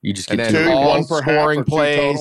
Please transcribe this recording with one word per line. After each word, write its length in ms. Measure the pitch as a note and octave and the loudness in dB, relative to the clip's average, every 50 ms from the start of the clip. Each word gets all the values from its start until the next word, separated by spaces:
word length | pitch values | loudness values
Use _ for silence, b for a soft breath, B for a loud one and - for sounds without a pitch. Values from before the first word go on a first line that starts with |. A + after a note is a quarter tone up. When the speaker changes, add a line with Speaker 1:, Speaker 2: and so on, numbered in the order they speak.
Speaker 1:
You 120 | - - G2 | -6 -6 -6
just 160 | G2 - - | -6 -6 -4
Speaker 2:
And 80 | A2 G#2+ | -4 -2
Speaker 1:
get 120 | A#2 A2+ G#2+ | 0 0 0
Speaker 2:
then 120 | D#3 - | 0 2
Speaker 1:
two. 60 | E3+ | 2
Speaker 3:
Two, 60 | - | 2
Speaker 2:
all 120 | C3 C#3 D3 | 2 2 2
Speaker 3:
one 160 | C#3+ C#3+ D3 | 2 0 0
per 180 | - E3 D3+ C#3 | -2 -2 -2 0
half 120 | D3 D#3 | 0 2
Speaker 2:
scoring 260 | D3+ D3+ D3+ D3+ D3 | 2 2 2 0 0
Speaker 3:
or 40 | C3 | 0
two 60 | - | 0
Speaker 2:
plays 460 | D3 D#3 D3 D3 D3 C#3+ C#3+ C#3+ C#3+ C#3+ | 0 2 2 2 2 2 0 0 -2 -4